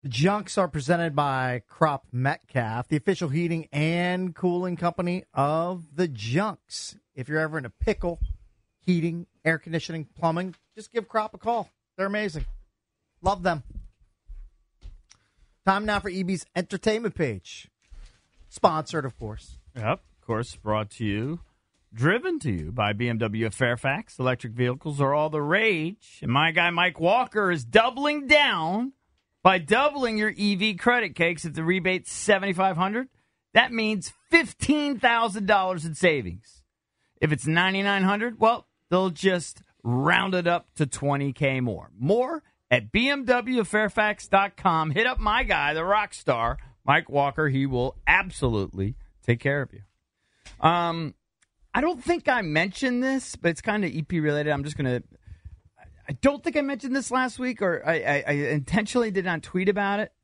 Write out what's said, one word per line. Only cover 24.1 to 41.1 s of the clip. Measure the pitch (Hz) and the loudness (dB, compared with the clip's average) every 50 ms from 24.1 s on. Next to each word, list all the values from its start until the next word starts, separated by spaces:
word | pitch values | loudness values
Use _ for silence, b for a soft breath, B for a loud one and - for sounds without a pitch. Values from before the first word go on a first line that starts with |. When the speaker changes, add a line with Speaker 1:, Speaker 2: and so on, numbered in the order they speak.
| - - | -8 -2
Speaker 2:
Electric | 131 127 127 120 - 120 110 | -2 -2 -2 -2 -6 -12 -4
vehicles | 120 127 123 123 135 - 156 147 139 | -2 -2 -2 -2 -4 -8 -8 -2 0
are | 143 135 | 2 2
all | 143 151 151 156 | 2 2 0 0
the | 151 151 | -2 -2
rage, | 147 147 170 202 220 220 196 160 156 170 202 _ _ - - - | -2 0 0 2 2 2 0 0 -2 -6 -6 _ _ -20 -18 -8
and | - - | -4 0
my | 120 139 156 165 | 2 4 4 4
guy | 160 175 170 175 | 4 2 2 2
Mike | 170 170 175 180 165 - | 2 2 0 0 0 2
Walker | 160 175 208 247 254 - - 214 202 185 | 2 4 4 4 2 0 0 0 2 2
is | 175 156 123 | 2 0 -2
doubling | 117 - 214 226 247 247 262 277 294 294 302 277 247 | 2 4 4 4 4 0 0 0 0 0 0 2 4
down | 302 294 285 262 214 175 160 160 185 214 240 269 - _ _ _ _ _ _ _ _ _ | 6 6 6 4 2 0 0 0 0 -2 -2 -4 -8 _ _ _ _ _ _ _ _ _
by | _ 185 190 | _ 4 4
doubling | 185 160 139 208 240 277 302 285 285 254 233 220 214 | 4 2 2 2 4 4 2 2 0 -2 0 0 0
your | 214 214 | 0 0
E | - - 208 208 202 | -2 0 0 0 2
V | 180 196 214 202 | 2 0 -2 -2
credit | 170 - 240 240 247 226 180 127 | 0 2 2 2 4 2 -2 0
cakes | - 165 170 175 156 - | 0 0 0 0 -2 -8
if | 170 143 | -8 -6
the | 165 | -4
rebate's | 165 165 180 190 165 185 185 180 - - | 0 0 0 2 2 0 -2 -2 -4 -8
seventy-five | - - - - 208 190 190 196 180 170 190 190 180 | -12 -6 2 2 2 4 4 -2 0 2 0 0 2
hundred. | 160 185 196 214 240 262 262 _ _ _ _ _ _ _ _ _ | 0 0 0 0 -4 -6 -6 _ _ _ _ _ _ _ _ _
That | 220 247 254 | 4 4 4
means | 240 226 220 214 220 196 - - - _ _ _ | 0 -2 0 0 0 -2 -4 -10 -16 _ _ _
fifteen | - 330 311 - - _ - - 302 302 294 285 277 208 | 4 4 4 4 -6 _ 0 2 2 2 2 -2 -2 2
thousand | - 240 233 233 233 226 185 220 202 | 2 4 4 4 2 0 -2 -2 2
dollars | 190 214 196 190 185 185 170 151 | 4 4 4 4 0 -2 -4 -4
in | 165 156 | -8 -4
savings. | - 185 175 156 143 110 90 85 98 _ - - - _ _ _ _ _ _ _ _ _ _ _ _ | 2 4 4 4 4 -2 -6 -10 -10 _ -20 -20 -20 _ _ _ _ _ _ _ _ _ _ _ _
If | - 156 | 2 2
it's | 151 - - | 2 0 0
ninety-nine | 147 160 170 180 190 190 196 196 202 202 196 | 0 2 2 2 2 2 0 0 0 2 2
hundred, | 185 190 202 208 220 247 220 - | 4 2 2 2 -2 -4 0 2
well, | 214 226 240 214 - _ _ _ _ _ | 4 4 4 2 -6 _ _ _ _ _
they'll | 175 185 190 190 | 2 2 2 0
just | 160 - - 190 185 175 151 - - - - _ _ _ _ | -2 0 2 2 2 2 -2 -8 -14 -18 -20 _ _ _ _
round | 117 123 127 139 156 175 180 185 190 185 | -2 0 2 2 4 4 2 2 2 0
it | 180 170 170 | 0 2 2
up | 175 170 - _ _ | 0 0 -2 _ _
to | - 156 | -2 -2
twenty | 135 - - 143 143 | -2 -2 -4 -2 0